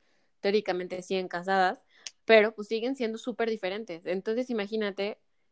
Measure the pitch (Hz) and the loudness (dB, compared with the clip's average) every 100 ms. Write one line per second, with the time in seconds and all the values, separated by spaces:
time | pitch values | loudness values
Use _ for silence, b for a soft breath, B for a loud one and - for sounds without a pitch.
0 | _ _ _ _ 202 208 196 180 180 185 | _ _ _ _ 0 0 0 -4 -4 -8
1 | - 190 185 175 185 190 185 247 _ B | -4 -4 -2 -6 0 2 2 0 _ B
2 | B _ - 220 214 220 214 226 240 269 | B _ 6 8 8 0 -6 -4 -2 -2
3 | 226 226 254 220 226 220 185 202 220 165 | -4 -4 -6 -2 -2 -2 -4 -6 -8 -10
4 | 165 185 214 226 254 226 202 220 208 196 | -4 -4 -2 -4 -2 -2 -2 -2 -2 -2
5 | 202 - _ _ _ | -6 -6 _ _ _